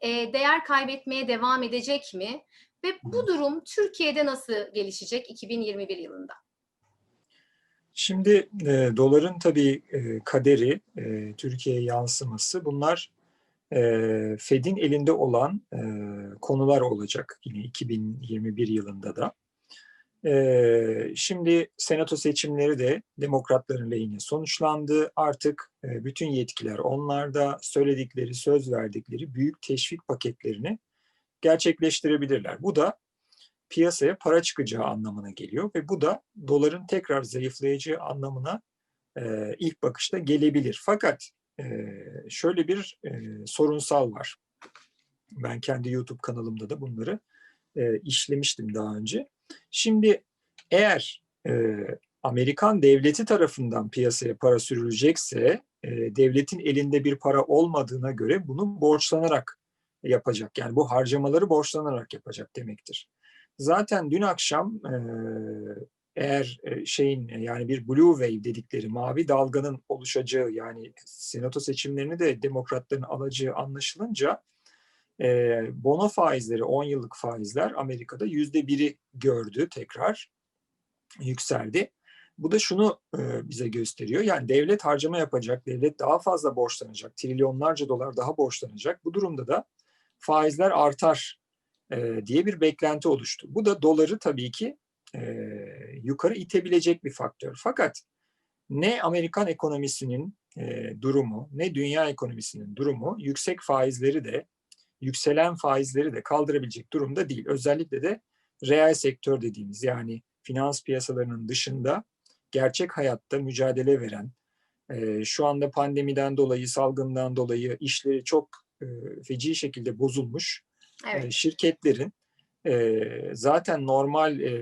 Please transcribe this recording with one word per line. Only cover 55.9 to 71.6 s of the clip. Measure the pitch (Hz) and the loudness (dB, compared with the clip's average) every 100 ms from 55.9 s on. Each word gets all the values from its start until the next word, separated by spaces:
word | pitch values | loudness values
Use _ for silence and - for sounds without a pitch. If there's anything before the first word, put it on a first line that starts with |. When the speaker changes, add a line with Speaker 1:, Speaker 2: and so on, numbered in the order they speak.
| 117 113 107 | -4 -4 4
Speaker 2:
devletin | 131 135 139 175 | 4 4 0 -2
elinde | 151 139 143 143 | 0 0 2 2
bir | 139 143 | 2 0
para | 139 139 | 2 2
olmadığına | 131 147 170 151 117 127 131 | 4 4 4 2 -2 -4 -4
göre | 120 113 185 156 | -2 0 0 0
bunu | 135 202 202 | -4 -4 2
borçlanarak | 147 151 - 160 165 139 - - _ _ _ _ | 4 4 2 0 2 2 -2 -14 _ _ _ _
yapacak. | - 123 - 107 107 - | 0 2 2 -4 -6 -8
Yani | 117 120 | 0 2
bu | 135 | 2
harcamaları | 131 123 139 139 160 190 | 2 2 0 2 2 4
borçlanarak | 156 143 156 151 123 110 | 2 2 -4 -4 -4 -8
yapacak | - - 107 - - | -14 -14 -14 -14 -14
demektir. | 113 107 - - - _ _ _ _ - | -14 -14 -14 -14 -14 _ _ _ _ -6
Zaten | 139 185 208 196 151 | 2 2 2 -2 0
dün | 170 | 0
akşam, | 202 - - 151 196 214 - | 2 0 0 0 -2 -6 -8
e, | 127 117 113 113 110 110 107 104 104 - _ _ - | -6 -6 -8 -6 -8 -8 -10 -10 -14 -16 _ _ -4
eğer, | 139 139 127 123 | 0 0 -2 -8
e, | - - - | -8 -8 -4
şeyin, | - 139 131 117 | 0 0 0 -6
e, | 113 | -8
yani | 113 120 120 | -6 -6 -4
bir | 131 117 | -4 0
blue | 135 175 | 6 8
wave | 147 123 110 | 6 2 -2
dedikleri | 113 113 - 117 110 | -6 -8 -8 -8 -6
mavi | 117 127 131 156 | -4 -2 -2 2
dalganın | 135 131 135 143 131 _ | 2 2 0 -2 -6 _
oluşacağı, | 135 127 131 123 131 120 | -8 -4 -4 -2 -2 -2
yani | 110 113 117 110 _ | -4 -10 -12 -18 _
senato | - - - 120 127 139 | -20 -16 -12 -8 -6 -6